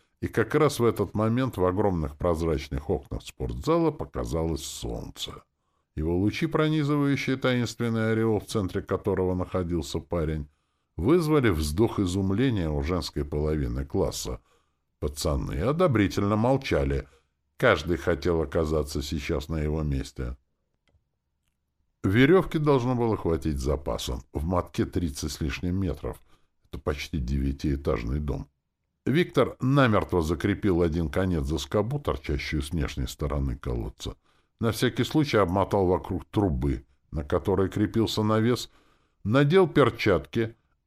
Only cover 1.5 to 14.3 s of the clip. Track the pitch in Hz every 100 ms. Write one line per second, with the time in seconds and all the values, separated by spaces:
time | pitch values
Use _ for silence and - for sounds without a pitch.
1.5 | - 90 92 104 87 76 71 87 82 82
2.5 | 73 - 69 - 80 - 80 - - -
3.5 | 117 78 170 165 147 76 - 60 80 80
4.5 | 73 - - 58 57 - - - - -
5.5 | _ _ _ _ - 78 87 104 - 160
6.5 | 165 156 156 143 147 143 139 - 131 131
7.5 | 123 117 - 120 113 110 113 113 104 92
8.5 | 113 95 98 - 95 - 92 92 90 90
9.5 | 95 87 87 73 85 - 87 78 78 73
10.5 | _ _ _ _ - 92 180 151 151 120
11.5 | 78 76 78 113 - 95 95 95 98 135
12.5 | 110 80 73 71 90 - - 71 73 76
13.5 | 78 64 62 69 95 76 - -